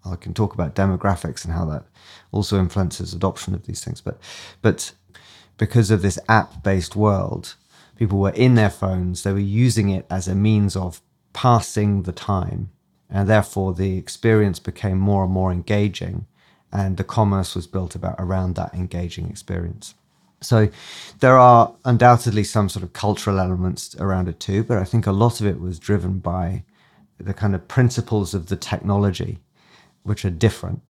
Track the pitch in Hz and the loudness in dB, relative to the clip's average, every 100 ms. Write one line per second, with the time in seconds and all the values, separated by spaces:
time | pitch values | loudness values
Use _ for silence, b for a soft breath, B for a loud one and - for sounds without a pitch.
0 | 95 90 - 85 104 - 82 - 98 92 | -10 -10 -8 -2 -2 -2 -6 0 0 2
1 | 98 95 80 - 85 82 82 73 - B | 0 -2 -6 -10 -6 -4 -4 -6 -12 B
2 | B B B 98 104 98 90 - 90 - | B B B -4 0 0 0 0 -2 -4
3 | 87 90 95 - - 92 - - - - | -10 -4 -4 -4 -6 -8 -8 -12 -10 -10
4 | - - B B B B 113 87 - _ | -10 -12 B B B B 0 0 -6 _
5 | _ - B B B _ 110 120 101 107 | _ -20 B B B _ 0 2 4 4
6 | 95 - - 113 90 - - 95 82 101 | 2 -2 2 2 2 -4 0 0 -2 0
7 | 107 98 95 - - - _ b b _ | 2 2 -2 -6 -10 -20 _ b b _
8 | 110 98 98 92 127 120 104 - 98 92 | -2 2 0 4 4 6 4 0 -4 -2
9 | 90 87 101 98 101 104 123 117 101 95 | -4 -4 -2 -2 0 2 2 2 0 0
10 | - 92 92 95 107 107 101 95 90 85 | -4 -6 -2 0 4 4 2 0 -6 -8
11 | _ _ _ - - 104 - - 104 101 | _ _ _ -2 2 2 2 -2 0 0
12 | 92 87 - 98 90 90 92 _ _ _ | -2 -8 -4 -2 -2 -6 -10 _ _ _
13 | _ 98 98 107 101 - 95 87 95 92 | _ -2 2 2 2 -2 -4 -2 -2 -2
14 | - - 117 110 104 85 - - 104 95 | -8 -2 2 4 4 0 -8 -6 -2 0
15 | 98 101 92 92 92 90 82 104 104 90 | 2 2 2 0 0 -2 -2 0 0 -2
16 | 87 87 101 b b b b 101 95 90 | -8 -8 -10 b b b b -4 -2 -2
17 | 98 - 107 98 92 - 85 95 90 92 | -4 0 2 2 -2 -6 -6 -6 -6 -6
18 | 92 - 90 92 90 87 85 87 90 - | -8 -6 -4 -2 -2 -4 -6 -6 -8 -6
19 | 87 - 85 - - 90 87 107 - _ | -8 -8 -10 -12 -10 -8 -8 -12 -18 _
20 | _ _ _ _ - 113 107 B B B | _ _ _ _ 0 4 4 B B B
21 | B B 127 131 123 120 113 - 127 117 | B B 6 10 10 8 6 0 0 6
22 | 123 120 123 107 101 113 98 - 90 - | 6 6 4 -2 0 0 0 -2 -10 -4
23 | 104 104 - 98 92 90 90 - - - | -2 0 0 0 0 0 -2 -4 -10 -6
24 | 98 92 90 80 - 98 107 113 92 117 | -2 -2 -2 -6 -2 -2 0 -2 0 0
25 | 107 98 117 - 104 71 92 82 - 101 | 0 2 2 2 -2 -2 -6 -10 -2 -2
26 | 90 95 87 92 87 95 - b b b | -2 -4 -4 -4 -4 -6 -10 b b b
27 | b _ 95 98 101 95 - - 123 120 | b _ -10 -4 -2 -2 -4 2 2 2
28 | - 107 95 101 82 95 - 101 98 101 | -2 -2 -2 -4 -6 -8 -6 -6 0 2
29 | 101 87 87 - _ b b b b b | 0 -2 -8 -8 _ b b b b b
30 | - 104 101 85 110 - 90 90 _ | -8 -4 -4 2 0 0 -8 -10 _